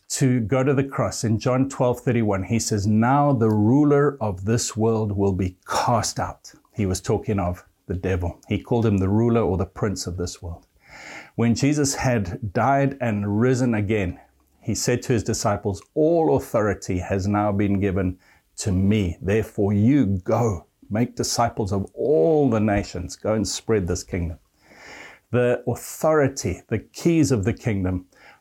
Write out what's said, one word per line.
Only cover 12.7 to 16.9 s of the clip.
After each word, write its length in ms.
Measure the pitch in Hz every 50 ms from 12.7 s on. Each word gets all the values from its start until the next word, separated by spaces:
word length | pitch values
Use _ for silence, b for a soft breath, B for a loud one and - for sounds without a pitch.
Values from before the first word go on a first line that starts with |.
| 139 139 139 135 139 -
and 400 | 123 120 107 104 104 104 101 104
risen 340 | 117 127 131 120 131 123 113
again, 440 | 107 104 95 110 107 98 87 - - - _ _ _ _ _ _ _
he 140 | - - 104
said 300 | - - - 123 120 -
to 100 | - 131
his 100 | 110 95
disciples, 580 | - 110 - - 113 101 98 - 104 92 - - _ -
"All 420 | - 151 156 170 165 160 147 139
authority 640 | 127 - - - 117 107 107 95 90 - -